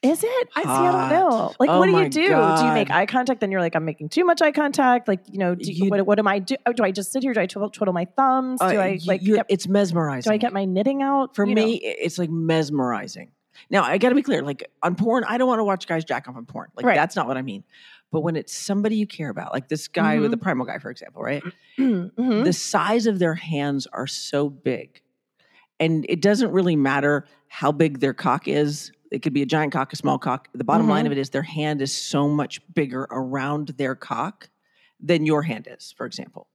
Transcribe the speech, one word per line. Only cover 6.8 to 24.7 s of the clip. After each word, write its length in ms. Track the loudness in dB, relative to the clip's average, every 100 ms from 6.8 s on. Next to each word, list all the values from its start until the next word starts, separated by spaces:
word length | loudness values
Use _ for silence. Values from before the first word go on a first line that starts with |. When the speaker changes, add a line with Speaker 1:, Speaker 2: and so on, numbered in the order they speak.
Speaker 1:
I 80 | 0
just 200 | 0 -4
sit 120 | -4
here? 100 | -2
Do 60 | 0
I 60 | -2
twiddle, 220 | -2 -8
twiddle 220 | -2 -2 -2
my 100 | -4
thumbs? 560 | 0 2 2 0 0
Speaker 2:
Uh, 100 | 0
Speaker 1:
Do 60 | 2
I, 80 | 0
Speaker 2:
y-, 80 | -2 -2
Speaker 1:
like, 140 | 0
Speaker 2:
you're, 140 | 2 2
Speaker 1:
get, 100 | 2
Speaker 2:
it's 180 | -2 2
mesmerizing. 600 | 2 2 0 0 -2 0
Speaker 1:
do 40 |
I 40 | 0
get 160 | 0
my 120 | -2 -2
knitting 360 | 0 0 0
out? 340 | 0 0 -2 -2
Speaker 2:
For 100 | 0
Speaker 1:
You 100 | 2
Speaker 2:
me, 60 |
Speaker 1:
know? 60 | 2
Speaker 2:
i-, 80 | 0
it's, 380 | -4 -6 -6 -4
like, 100 | -4
mesmerizing. 1000 | -2 0 0 0 0 -2 -2 -6 -14 -18 _ _ -20 -2
Now, 120 | 0
I 140 | 2 2
gotta 160 | 2 2
be 60 |
clear. 220 | 0 -2
Like, 260 | -2 -8 -12 _
on 120 | -4 0
porn, 280 | 0 0 0
I 120 | 0
don't 80 | 0
wanna 180 | 2 0
watch 220 | -2 -2
guys 180 | -4 -2
jack 220 | -6 -6
off 80 | -16
on 100 | -14
porn. 240 | -14 -14 -2
Like, 100 | 2
Speaker 1:
Right. 100 | 4
Speaker 2:
that's 200 | 2 0
not 120 | -2
what 80 | -4
I 40 |
mean. 220 | -6 -10 -14 -20 -20 -20 _
But 100 | -4
when 140 | -2 -4
it's 180 | -6 -12
somebody 400 | -4 -2 0 0
you 100 | -2
care 220 | -6 -8
about, 220 | -8 -6
like 160 | -8 -6
this 200 | -8 -6
guy 300 | 0 2 2
with 100 | 0
the 60 | 0
Speaker 1:
Mm-hmm. 60 |
Speaker 2:
primal 220 | -2 -4 -4
guy, 100 | -8
for 120 | -12
example, 300 | -16 -18 -12
right? 200 | -8 -6 -8 -16
Speaker 1:
<clears throat> 180 | _ -2
Mm-hmm. 640 | 0 0 -2 -4 0 2
Speaker 2:
The 100 | 2
size 540 | 0 -2 0 2 2 2
of 120 | 2
their 140 | 0 -2
hands 520 | -4 -4 -2 -4 -6
are 160 | -8 -8
so 400 | -8 -4 -2 -2
big. 520 | -4 -6